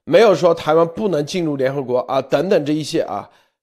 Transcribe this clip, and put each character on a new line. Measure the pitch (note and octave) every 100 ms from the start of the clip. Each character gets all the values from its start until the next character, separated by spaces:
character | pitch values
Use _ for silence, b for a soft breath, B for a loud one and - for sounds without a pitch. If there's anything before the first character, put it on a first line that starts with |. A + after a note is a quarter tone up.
| -
没 | E3+
有 | A3+
说 | E3 E3+ -
台 | D3+
湾 | D#3+ E3+
不 | G3 G#3+
能 | D3+
进 | D3+ F#3 E3
入 | C#3
联 | C3
合 | C#3+
国 | B2 B2
啊， | A#2+ C3+
等 | - C#3+ F3
等 | F3+ C#3+
这 |
一 | D#3
些 | C#3+ D#3+
啊， | - G2+ - b b _